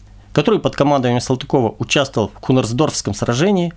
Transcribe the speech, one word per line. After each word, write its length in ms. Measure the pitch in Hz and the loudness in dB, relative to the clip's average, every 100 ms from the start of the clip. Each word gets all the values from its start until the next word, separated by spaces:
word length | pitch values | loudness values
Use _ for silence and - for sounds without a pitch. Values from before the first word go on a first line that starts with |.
| - - - | -20 -20 -6
который 240 | - - 202 | -2 2 2
под 180 | 139 - | 0 0
командованием 460 | 143 143 123 123 | 2 2 2 0
Салтыкова 540 | - 127 - 143 113 - | -2 -4 0 0 0 -2
участвовал 500 | 117 156 135 - 101 | -2 -2 0 -2 -4
в 120 | - | -4
Кунерсдорфском 760 | - 131 110 120 151 - - | 0 0 0 0 0 -2 -4
сражении 580 | 98 117 120 180 196 175 | -4 -2 0 2 0 -2